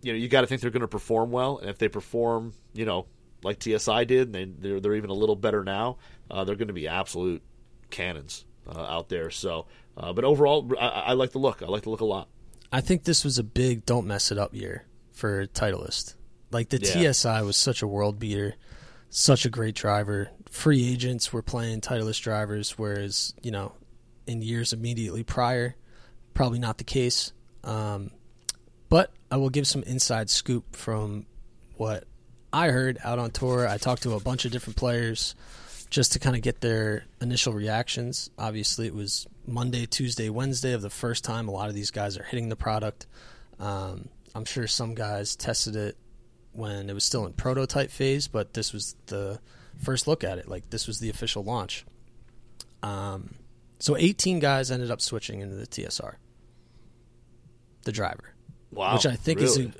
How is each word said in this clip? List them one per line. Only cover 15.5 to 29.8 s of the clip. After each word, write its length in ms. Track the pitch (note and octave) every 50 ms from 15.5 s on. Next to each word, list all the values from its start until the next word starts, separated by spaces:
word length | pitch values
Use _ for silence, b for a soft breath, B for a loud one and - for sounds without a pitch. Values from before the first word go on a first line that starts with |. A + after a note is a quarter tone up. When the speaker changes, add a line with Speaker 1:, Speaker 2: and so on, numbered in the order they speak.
| - - A2 G2+ F#2+ F#2 - - - - - - - - - - - - - - -
Speaker 2:
Like, 180 | A#2 A#2 -
the 80 | C3+ B2+
Speaker 1:
Yeah. 120 | C#3+ G3 F3+
Speaker 2:
T 140 | F3 E3+
S 180 | C#3+ B2 - -
I 180 | A#2 A2 A2 G#2+
was 140 | G2+ G2+
such 240 | - - C#3 A#2+ - G#2+
a 40 |
world 320 | G2+ G2+ G2+ G#2 G#2 G#2 G#2+
beater, 380 | A2+ G#2+ G#2 G2+ G2+ G2+ - - B B B B B B B B B B
such 340 | - - - - C3+ - -
a 60 | A#2+
great 260 | A2+ B2 A2+ A2 G#2+
driver. 540 | - - G#2 G2+ G#2 G#2 G2+ G#2 G2 G2+ - - - - -
Free 380 | - - - D#3 D3 C3 A#2+ B2
agents 420 | B2 A#2+ B2 B2 B2+ A2+ - - -
were 100 | A2+ -
playing 380 | - - A#2+ A#2 A2+ A2 A2
Titleist 420 | - - B2 A2+ A2 A2 A2 - -
drivers, 500 | A2+ G#2+ G#2+ G#2+ G#2 G#2 G#2 G#2 - -
whereas, 580 | - A2 G#2 G2+ G2+ G2+ G2+ F#2+ - - - - -
you 120 | - A#2+ G#2+
know, 200 | G2 G2 - - - - - - - _ - - - -
in 160 | - A#2 A2+ A2
years 300 | A2+ A#2 A#2 A#2 - A2+
immediately 500 | A2+ A#2 A#2+ A#2+ A2+ A2+ F#2+ E2+ A2+ A2+
prior, 540 | - - C3 B2 A#2+ B2+ B2 A#2+ B2 - - b b b b b b b b b - -
probably 240 | - C3 A#2+ A#2 A#2+
not 200 | B2 A2+ A2 -
the 60 | A2
case. 480 | - - C3+ B2 B2 - - - - - - - - - - -
Um, 480 | - A2 A2 G#2+ G#2 G#2 G2 G2 - - - - - - - - - - - - - - - - -
but 240 | D#3+ E3+ F#3+ - - - - -
I 60 | C3
will 140 | C3+ C3+ C3
give 180 | B2+ D3 C#3 -
some 160 | - C#3